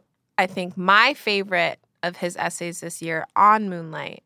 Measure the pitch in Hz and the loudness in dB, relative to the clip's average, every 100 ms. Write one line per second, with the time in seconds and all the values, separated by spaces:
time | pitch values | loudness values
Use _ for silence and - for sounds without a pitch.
0 | - _ _ - 185 190 180 185 180 202 | -6 _ _ -2 -2 -2 -8 -4 4 6
1 | 247 285 - 202 196 180 165 - _ _ | 6 2 -2 -2 0 0 0 -2 _ _
2 | 175 180 180 185 170 - 170 170 170 - | -8 -4 -6 -4 -6 -6 -10 -10 -12 -10
3 | 165 160 - - 196 214 202 175 165 151 | -6 -6 -4 4 6 6 2 -6 -8 -10
4 | 143 - | -10 -12